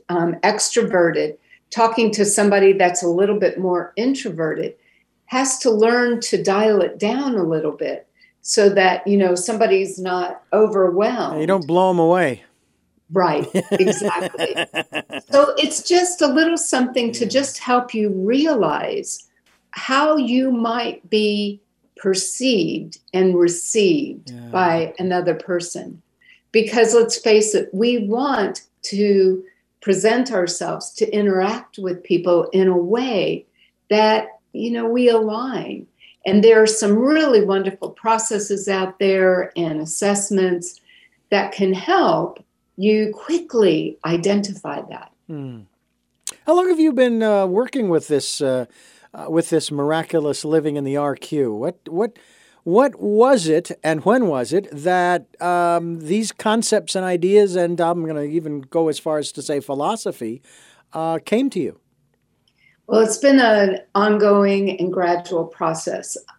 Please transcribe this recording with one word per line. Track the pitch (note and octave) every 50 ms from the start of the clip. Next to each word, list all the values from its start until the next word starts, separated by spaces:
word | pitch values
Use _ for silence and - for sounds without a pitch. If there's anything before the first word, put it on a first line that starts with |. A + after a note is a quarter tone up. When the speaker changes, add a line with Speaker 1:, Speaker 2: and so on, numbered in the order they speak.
| _ -
Speaker 1:
um, | F3 F3 E3+ E3+ E3 E3 -
extroverted, | G3+ G#3+ G#3 - - - A#3+ A3 - - F3+ E3+ E3 D#3 D3+ D3+ D3+ D3+ - _ _ _ _ _ -
talking | - A3 A3+ A3+ A3+ - A3+ G#3+
to | G#3 G#3+ G3+
somebody | G#3 - G#3+ G#3 G3+ G3 G3+ G3 F#3+ F#3+
that's | - F#3 F3+ F3 - -
a | F3
little | E3+ F3+ G3+ G3+ G#3 G3
bit | G3 E3 - -
more | F#3 F#3 F3+ F3 F3 - -
introverted, | - A3+ C4 C4+ - - A3+ E3 D#3+ D#3+ D#3 D3+ - D3+ - - _ _ _ _ _ _ _ _ _ _ -
has | B3+ B3+ C4+ C4 - -
to | - B3+
learn | A3+ G#3 A3 A#3 A#3+ B3 A#3+ A#3+ A#3+ A#3
to | A#3 - - F3+ E3+
dial | G3 F#3+ G3+ A3 A3 G#3+ G3
it | F3 - - -
down | G#3+ G#3 A#3+ C4 C#4+ C4+ B3
a | G#3 F3
little | D#3+ E3 D#3 D#3 D3+
bit | C#3+ - D#3+ C3+ C#3 - - _ _ _ _ _ _ _
so | - - - A3+ G3+ G3+
that, | - G3 F#3 F#3 F3+ - - G3
you | G3+
know, | G3+ F#3+ F3+ F3+
somebody's | F3 - - A3 G#3 A3+ G3+ F#3+ F#3+ F#3+ F#3 - F#3
not | F#3 F#3 F3+ F3+ F3+ F3 - - _ -
overwhelmed. | - G#3+ A3 G#3 - G3 F#3 F3+ F3 F#3 G#3 A#3 B3+ A#3 E3+ C#3 D#3+ D3+
Speaker 2:
You | D#3 E3
don't | G3 G3 D#3+ C3+
blow | E3 F3+ F#3 F#3+
'em | F3+ F3
away. | E3 E3 F3 F#3 F3 C#3+ A#2+ - _ _ _ _ _ _ _ _ _ _ _ _ _ - D#3
Speaker 1:
Right, | F#3+ F3+ E3+ D3+ D3 C3+ - - F#3+ F#3 -
exactly. | G#3 F3+ F#3+ G3 G3+ - G3+ G#3 F3 F3 F#3 F3+ - - E3+ - G3 D#3+
Speaker 2:
<laughs> | F3 - - D#3 - _ - D#3 - - - C#3 - -
Speaker 1:
So | - C#4 D4 - - -
it's | D#4 - - - - -
just | F4 F4+ F4+ F4+ - -
a | D#4+ C#4+
little | B3+ D#4 D#4+ E4 E4+ D#4
something | - - - B3+ B3+ B3 - C4 A#3 A#3 -
to | - A#3+
Speaker 2:
Yeah. | F#3+
Speaker 1:
just | A#3 C4 C#4 - - -
help | - B3+ B3 B3 B3 - -
you | A3 G#3+ G#3
realize | F#3+ F#3 F#3 G#3 B3 C#4 D4+ E4 D4+ A#3 F#3 D#3 D3 D3 - - - C3+ - - - - - _ _ _ _ _ _ _ _ _ -
how | - - - C4 C4+ D4 D4+ D#4 D4+
you | B3+ A3+ B3 B3+ C4 C4+
might | B3 A#3 A3+ A#3 A#3 B3 A#3 A#3 - - _ F3
be | - G#3+ G#3+ G#3 G#3 G#3 G#3 G3+ G3+ G3+ _ _ _ _ _ _ _
perceived | - - G3 F#3+ F#3 - - - - B3 C4 A#3+ G3 E3 D#3+ - D#3 D#3+ D#3+ - - _ _ -
and | F#3 F#3+ F#3 F3+ F3
received | F3 E3+ E3+ - - - - A3+ G3+ F#3+ D#3+ C#3+ C3 C3+ - - - -
Speaker 2:
Yeah. | B2 A#2+ A#2+ A#2
Speaker 1:
by | A#2+ F#3+ F#3 E3+ E3 E3 D#3+ D#3 - -
another | F3+ F#3 F3+ F3+ F3 F3 D#3+
person. | D#3+ - - F3+ F3 F3 - - - - - - - _ _ _ _ _ _ _ _ _ _
Because | - A3 G#3 G#3 G#3+ A#3+ A3+ A3 A3+
let's | A#3 A3+ A3+ - -
face | - A#3 G#3+ A3 G#3+ G#3+ -
it, | F#3+ - - -
we | F#3+ A3+ A#3+ B3 A#3+
want | G#3 G3 A3 A#3+ C#4 C#4+ C4+ A#3 G3 - - - - _ _ _ -
to | - G#3 G3 G#3 G3+ G3+ G3 F#3+ F#3 F#3 F#3 - - _ _ _ _ _ _
present | - G#3 F#3+ F3 F3 A3 A3+ B3 B3+ B3+ A#3
ourselves, | F#3+ F3 F3 - - F3+ F3 D#3+ D#3 - - -
to | - A3 G#3+ G#3+
interact | G#3 G3+ G3+ F#3+ F#3 F#3 G3+ A3+ B3 - _ - -
with | G3 F3+ F3 F3+ -
people | - F#3 E3+ E3+ F3+ F3 E3+ D#3+ -
in | - F#3+ F#3+ F#3
a | F3+ F3
way | F3 F3 G#3+ A#3+ C4 C4 A#3 F#3+ D#3 D#3 D#3+ E3+ - _ _ _ _ _ _ _ _ -
that, | G#3 G#3+ G#3+ G#3+ A3 A3 G#3+ - - - _ _
you | - - G#3+ A#3
know, | A#3 A#3 A#3
we | A3+ A#3 B3 B3 A#3+
align. | A3+ A3+ A3 G#3+ G#3+ A3+ - E3+ A#3 F#3+ - - - - - _ _ _ _ - _ _ -
And | - F#3+ G#3 G3+
there | A3+ A3+ A3
are | A3 G#3+
some | G#3+ - A3+ G3+ G#3 A3
really | B3 C#4 D#4 D#4+ D#4 C#4+ B3 G#3 F#3
wonderful | F3+ G3 F#3+ F#3+ F#3+ F#3+ - - E3
processes | - - - A3 A3+ A3+ A3+ - A3+ G3 G3+ - G3+ G3 G3 G3+
out | F#3+ F#3+ F#3 F#3 F#3 -
there | G3+ G3 F#3+ F#3+ F#3 F#3 F#3 F3+ D#3+ - -
and | E3+ E3+ D#3+ D#3 D#3
assessments | D#3 D#3+ - - G#3 G3+ G3+ G3+ - - G#3 F#3+ F#3 F#3 F3+ F3 F3 - - - _ _ _ _ _ _ _ _ _ -
that | G#3 G3 - - -
can | - G3 F#3+ F#3+
help | F#3 - - F4+ F#4+ D#4 G#3 E3 D#3 E3+ F3 - - - _ _ _ _ _ _
you | - F#3+ G#3+ G#3+ G#3+ G#3+ G#3+ G#3+
quickly | - - - D#4+ E4+ - - - A#3 G#3+ F3+ D#3 D#3+ D#3+ D#3+ - - -
identify | D#3+ E3+ E3+ E3 G3 G3+ G3+ G3 - G3 - - D3+ C#3+ C#3 - -
that. | - - - - _ _ _ -
Speaker 2:
Hmm. | D#3+ D3 C#3 C3 B2 A2+ G2+ F#2+ _ _ _ _ _ _ _ _ _ _ - - - _ -
How | - D#4+
long | F4+ F#4 F#4
have | F4+ D#4
you | D#4 D#4
been, | B3+ A#3+ B3+ B3 A#3 A3+ A3+
uh, | G#3+ G#3 G3+ G3 F#3
working | F3+ G#3 B3+ A#3+ - C#4 A3 F#3+
with | E3+ D3+ - -
this, | D3+ C#3 - - - -
uh... | D3 C3+ C3 B2+ A#2+ - _ _ _ _ _ _ _ _ -
Uh, | - D3+ -
with | D#3+ E3 D#3+ -
this | E3 D#3 D3 -
miraculous | D3+ C#3+ C#3+ D3 D#3 E3 D#3+ - - E3 D3 D3 C3+ - -
living | D3+ D#3 D#3+ C#3+ D#3 D3
in | D3 C#3
the | C3+ C#3
R | C#3+ C#3+ C#3+ C3+
Q? | - - - D#3 D3 C3+ A#2 G#2+
What, | G#2 B2 E3 F3 _ - -
what, | D#3+ F3 A3+ A3+ - _ _ _ _ _ _ _ _ _ -
what | E3+ E3+ A3 C4+ C#4 - -
was | F#3 G#3 G#3 G#3+ A#3 C4 C#4 A#3+ E3 D#3+
it, | D#3 D#3+ E3+ - - - -
and | D#3 D#3+ D#3 C3+
when | F3+ A3+ C4 A#3+ F#3
was | D3 C3 B2 G#2+ C#3
it, | F#3+ G3 -
that, | D3+ C#3+ C#3+ F3+ F3+ F3+ F3+ F3+ F3+ E3+ B2+ _ _ -
um, | E3 F3 F3 F3 F3 E3+ E3+ E3+ E3+ E3+ E3+ E3
these | D#3 D3+ F#3 G#3+ A3 G3
concepts | - - - A3 G#3+ A#3 A3 - A3 G#3 E3 - -
and | F#3+ F#3
ideas, | F#3 F3+ F3 E3 F#3 G3+ G#3 G#3 G3 F3
and | F#3 F3 E3+ F3 E3
I'm | E3+ E3 F3 F3 E3
gonna | D#3+ D#3 D3 D3
even | D3 D3+ E3+ D#3 D#3 D3 C#3+
go | C3+ C3+ - E3+ E3 D#3+
as | D3 -
far | - D#3+ D#3 D3+
as | C#3+ C#3 -
to | -
say | C#3 - - C#3+
philosophy, | C3+ - C#3 C3+ C#3+ F3 A3 A3 - G3+ - - B2 A2 A#2 C3+ _ _ _ - _ _ _ _ _ _ -
uh, | D#3+ D#3+ E3 E3 D#3+
came | - - G#3 A3+ C4+ C#4
to | - F#3
you? | C#3+ G#2 - _ _ _ _ _ _ _ _ _ _ _ _ _ _ _ _ _ _ _ _ _ _ -
Speaker 1:
Well, | G#3+ A3
it's | A3 G#3+ - -
been | - C#4 C#4 C4+
an | B3 A3+ G#3+ G#3 G3+ F#3+ F#3+ - - _ -
ongoing | G3 G#3 G#3+ G#3 G#3 G#3 G#3 G3+ G3+ G3+ G3 G3 G3 G3 F#3+ - -
and | F3 F3+
gradual | F#3 G3 F3+ E3+ F3 E3+ - - F#3+ E3 -
process. | - - - F3 E3 D#3+ D#3+ - - - - - - - - - - -